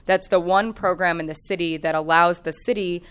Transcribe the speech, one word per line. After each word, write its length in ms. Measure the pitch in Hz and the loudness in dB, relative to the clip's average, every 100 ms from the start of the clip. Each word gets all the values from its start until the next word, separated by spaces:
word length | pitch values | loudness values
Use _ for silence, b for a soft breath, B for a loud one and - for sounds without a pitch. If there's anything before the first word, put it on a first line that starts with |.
| - | 0
That's 220 | 190 - | 0 2
the 140 | 185 | 0
one 320 | 170 190 220 | 4 2 2
program 480 | 214 196 175 180 170 | -2 -2 0 0 0
in 60 | 160 | -6
the 60 | |
city 440 | 156 - 185 165 160 | -10 -6 -4 -4 -2
that 180 | 160 156 | -2 -2
allows 460 | 156 165 175 175 | 2 4 4 2
the 100 | 165 | -6
city 520 | 156 - 208 180 175 B | -6 -4 -2 -4 -6 B